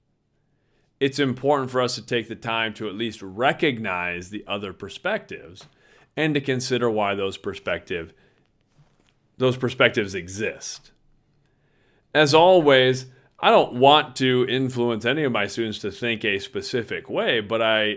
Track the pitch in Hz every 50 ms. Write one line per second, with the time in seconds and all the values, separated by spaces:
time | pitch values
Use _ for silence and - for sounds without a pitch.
0 | _ _ _ _ _ _ _ _ _ _ _ _ _ _ _ _ _ _ _ -
1 | 135 139 135 143 143 131 120 123 131 135 147 143 131 123 123 127 123 120 - -
2 | 101 - 127 120 113 110 110 92 - 117 113 113 113 110 107 - 110 104 92 101
3 | 117 117 104 - - 98 92 101 123 139 156 156 - 156 131 113 110 101 92 90
4 | 87 87 87 87 90 90 104 104 - - 98 104 101 98 90 - - 98 - -
5 | - 180 214 208 - - - 76 - 73 90 98 - - _ _ _ _ _ _
6 | _ _ _ - 151 160 151 147 139 - 135 127 127 - 131 120 120 120 110 107
7 | 104 98 101 98 98 98 95 - - 104 92 - - - 90 85 85 - 95 85
8 | 82 82 - _ _ _ _ _ _ _ _ _ _ _ _ _ _ _ _ _
9 | _ _ _ _ _ _ _ - 127 127 127 127 131 120 - - 135 120 104 120
10 | 107 98 92 98 85 90 95 98 110 95 76 - - - - - - _ _ _
11 | _ _ _ _ _ _ _ _ _ _ _ _ _ _ _ _ _ _ _ _
12 | _ _ - 143 156 143 143 156 165 180 185 180 160 143 139 131 127 127 131 127
13 | - - - _ _ _ _ - - 185 226 202 147 - 120 123 127 139 147 151
14 | 139 120 123 - 135 131 127 123 123 - 117 131 135 127 127 123 120 120 117 107
15 | 104 117 135 156 156 135 120 110 101 101 - - 113 110 104 - - 107 95 -
16 | - 120 117 107 113 110 101 98 - - - 101 98 - - 123 110 104 104 85
17 | 82 - 113 160 220 214 147 117 104 98 113 113 113 110 110 110 107 104 104